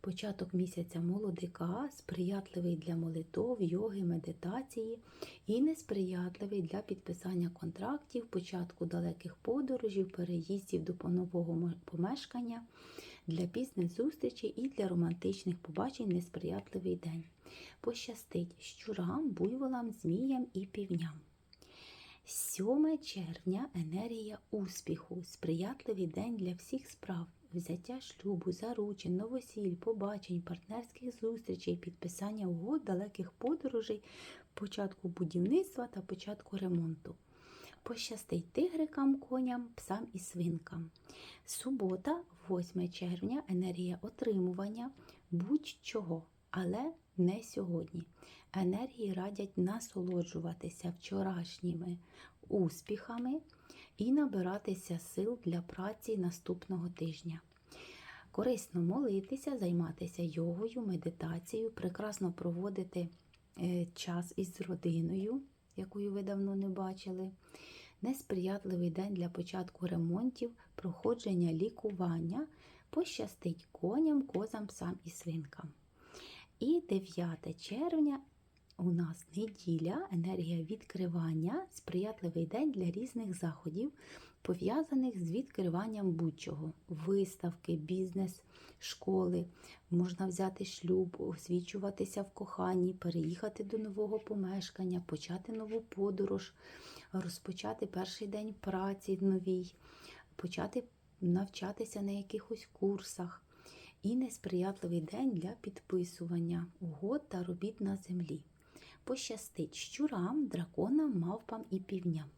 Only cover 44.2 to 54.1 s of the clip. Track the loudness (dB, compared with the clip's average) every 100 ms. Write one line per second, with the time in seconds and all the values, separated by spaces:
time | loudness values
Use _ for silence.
44.2 | 2 4 2 2 -4 -4 -8 -10 -20 -20
45.2 | _ 0 4 2 2 -10 -4 -4 0 -2
46.2 | -4 _ _ 0 0 0 -2 -6 _ 6
47.2 | 6 6 -4 -4 0 0 -2 -6 -8 -14
48.2 | -20 -20 -6 2 2 2 -2 -2 0 0
49.2 | -2 -2 -2 2 2 2 -4 -4 2 2
50.2 | 2 -2 -4 -4 -8 -4 -6 -6 -4 0
51.2 | 0 0 -4 -2 -2 0 -4 -6 -8 -20
52.2 | -20 -20 0 4 4 2 -4 -6 -4 -2
53.2 | 0 -2 -4 -20 -20 -20 -20 0 6